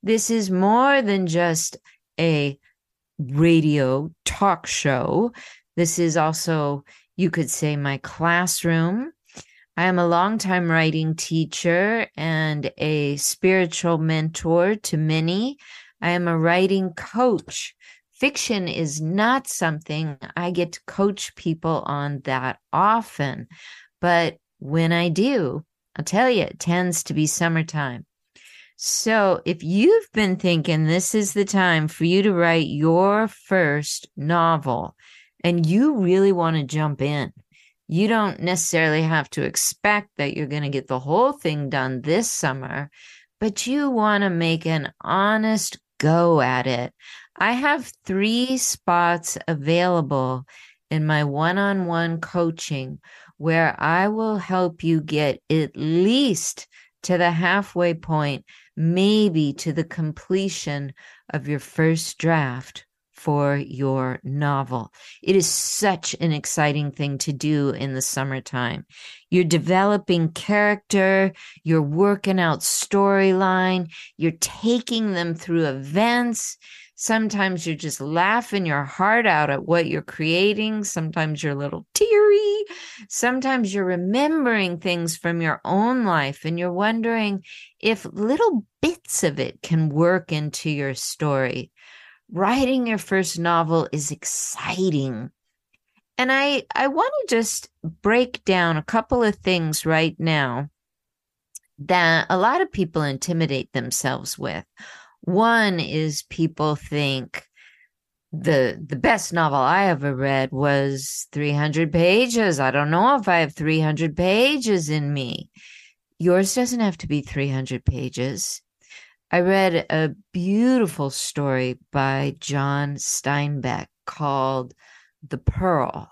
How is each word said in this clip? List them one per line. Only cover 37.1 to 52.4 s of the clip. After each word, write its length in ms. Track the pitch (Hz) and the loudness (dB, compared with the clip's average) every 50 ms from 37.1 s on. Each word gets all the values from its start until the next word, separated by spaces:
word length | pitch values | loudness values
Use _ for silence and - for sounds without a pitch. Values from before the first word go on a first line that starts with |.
| 147 147 135 - - - _ _ _ _ _ _ _ _ _ _ | -2 -2 -4 -6 -8 -16 _ _ _ _ _ _ _ _ _ _
you 200 | 156 165 202 214 | 0 0 2 2
don't 320 | 226 226 214 196 - - | 2 2 0 0 -2 -4
necessarily 640 | - 175 180 160 - - - 165 160 160 151 156 160 | -2 -2 -2 -2 -2 0 0 2 2 2 2 2 2
have 260 | 160 165 156 139 - | 2 0 0 -2 -2
to 120 | - - 139 | -4 -4 -4
expect 640 | 131 - - - - - _ _ 208 208 208 202 _ _ - | -4 -2 -2 -4 -4 -4 _ _ 0 0 0 -2 _ _ -6
that 180 | 147 143 - | -4 -4 -4
you're 120 | - 151 135 | -6 -6 -6
gonna 220 | 143 151 147 139 | -4 -4 -4 -4
get 180 | 139 135 131 _ | -4 -4 -4 _
the 120 | 131 127 | -6 -6
whole 340 | 127 139 156 190 240 269 285 | -2 0 2 2 2 2 0
thing 360 | 285 - 170 156 147 147 135 | -2 -4 -4 -2 -2 -4 -2
done 320 | 127 139 127 131 131 127 | -2 -2 -2 -2 -4 -6
this 300 | 123 147 160 196 233 - | -2 0 0 0 0 -2
summer, 580 | - - - - 131 135 131 135 - 135 143 143 _ _ - - - - _ _ _ _ | -4 -2 -2 -2 -4 -4 -8 -8 -8 -8 -8 -10 _ _ -20 -20 -20 -20 _ _ _ _
but 280 | 208 220 202 - - 240 | -4 -2 -2 -2 -4 -2
you 220 | 262 294 294 277 | -2 0 0 0
wanna 380 | 262 226 214 214 208 202 202 196 | 0 2 2 2 2 2 2 0
make 360 | 180 170 165 165 165 165 160 | 0 0 2 0 0 0 0
an 260 | 165 160 160 143 - - _ | -2 -2 -2 -2 -6 -10 _
honest 760 | - - 156 185 196 208 220 220 214 220 220 208 - - - - _ _ _ _ | -6 -2 0 0 2 2 2 2 2 0 0 0 -2 -4 -8 -12 _ _ _ _
go 420 | - 151 160 170 170 170 170 151 | 0 2 4 4 4 4 4 4
at 240 | 131 123 127 123 123 | 4 2 0 0 -2
it. 280 | 131 127 120 123 - _ _ - - - - - _ _ - | -2 -2 -2 -4 -6 _ _ -20 -20 -20 -20 -20 _ _ -2
I 140 | 185 208 | -2 0
have 400 | 240 247 269 294 294 302 247 - - _ _ | 0 0 0 0 0 0 -4 -10 -16 _ _
three 520 | - 185 190 196 214 226 240 247 254 262 254 | -4 -2 0 0 2 2 0 0 0 0 -2
spots 800 | - - - - _ - 175 175 175 170 175 175 165 - - - - - | -2 -4 -4 -4 _ 0 2 2 4 2 2 0 -2 -6 -10 -8 -6 -4
available 1000 | 165 147 139 147 165 170 175 180 180 170 156 135 143 135 131 127 131 127 131 _ - - - - _ _ _ _ | -4 -4 0 0 2 2 4 4 2 2 2 0 0 0 0 -2 -2 -4 -8 _ -20 -20 -20 -20 _ _ _ _
in 160 | - 156 156 | -4 -2 0
my 200 | 156 156 151 151 | 2 2 2 2
one-on-one 960 | 143 139 143 156 165 180 196 202 202 196 190 180 170 170 165 170 170 165 165 | 0 0 0 0 0 2 0 0 0 0 0 -2 -2 0 0 0 -2 -2 -4
coaching 800 | 165 - - 180 | -6 -4 -2 0